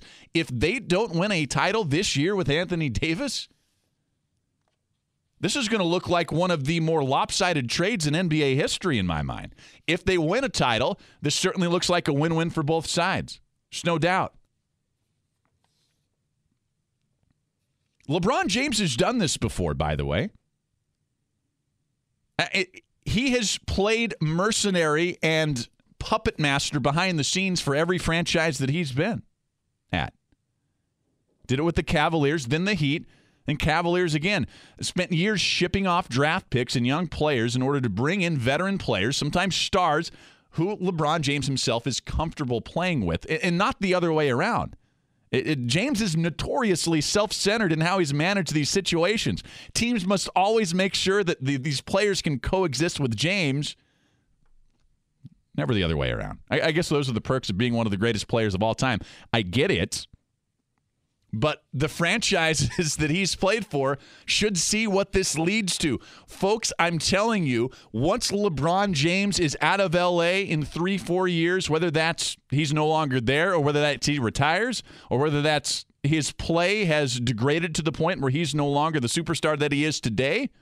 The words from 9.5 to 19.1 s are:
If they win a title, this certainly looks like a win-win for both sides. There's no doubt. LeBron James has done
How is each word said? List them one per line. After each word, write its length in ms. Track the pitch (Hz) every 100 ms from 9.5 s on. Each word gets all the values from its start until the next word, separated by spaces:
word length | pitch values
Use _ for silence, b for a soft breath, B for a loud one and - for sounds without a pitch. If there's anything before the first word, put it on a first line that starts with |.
| - B B B
If 180 | 180 190
they 120 | 185
win 240 | 156 226
a 60 | 262
title, 500 | - 131 113 147 202 B B
this 120 | 139
certainly 340 | - 185 190 175
looks 220 | 175 -
like 180 | 175 -
a 60 |
win-win 380 | 143 165 160 170
for 100 | 160
both 240 | 147 160 -
sides. 540 | - 180 139 - - _ _ _
There's 120 | -
no 140 | 170 165
doubt. 380 | 165 185 120 - _ _ _ _ _ _ _ _ _ _ _ _ _ _ _ _ _ _ _ _ _ _ _ _ _ _ _ _ _ _ _ _ _ _ _ _ -
LeBron 400 | 175 185 311 330
James 320 | 208 294 214
has 160 | 180 117
done 220 | 190